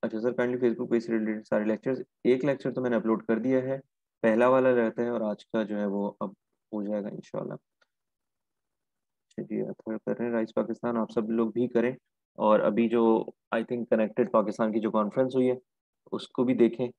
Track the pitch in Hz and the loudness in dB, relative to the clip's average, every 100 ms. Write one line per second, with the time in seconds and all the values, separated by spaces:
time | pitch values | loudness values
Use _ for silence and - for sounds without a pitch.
0 | 113 110 120 120 123 123 123 113 123 117 | -4 -2 -2 0 -2 2 0 0 -2 -2
1 | 113 113 110 110 - 110 107 107 - 131 | 0 -2 -2 -6 -4 -2 0 -2 -2 -4
2 | - _ 120 127 143 135 139 123 127 117 | -8 _ 0 2 2 -2 -4 -4 0 0
3 | 110 107 - 110 120 131 131 135 - _ | 2 -2 0 -2 2 0 0 -6 -8 _
4 | _ _ 113 110 123 131 127 123 113 113 | _ _ 0 4 4 6 4 4 2 0
5 | 120 117 107 101 - 113 104 107 104 98 | -4 -2 -4 -6 -4 -4 -2 -2 -2 -2
6 | 101 - 98 - _ _ _ 107 101 107 | -4 -6 -10 -10 _ _ _ -8 -4 -4
7 | 101 - - - - - _ _ _ _ | -6 -10 -10 -10 -8 -12 _ _ _ _
8 | _ _ _ _ _ _ _ _ _ _ | _ _ _ _ _ _ _ _ _ _
9 | _ _ _ - 104 107 107 - - 110 | _ _ _ -12 -6 -6 -6 -8 -8 -8
10 | - 110 120 117 113 - 110 113 120 117 | -6 -4 -2 -2 -2 -2 -4 -4 -4 -2
11 | 110 - 110 113 113 110 120 117 117 131 | -2 -4 -2 0 0 0 0 2 0 -2
12 | _ _ _ - 107 107 - 104 117 117 | _ _ _ -2 4 4 4 2 2 4
13 | 117 113 - - _ 117 113 123 117 113 | 4 4 0 -12 _ -4 -4 -6 0 0
14 | 107 - 113 113 107 101 113 110 107 110 | 0 0 2 2 0 -2 -2 0 0 0
15 | 104 131 131 127 127 127 _ _ _ _ | 0 0 0 2 2 0 _ _ _ _
16 | - 110 - - 123 123 117 117 123 | -10 -10 -8 -2 0 4 4 4 -6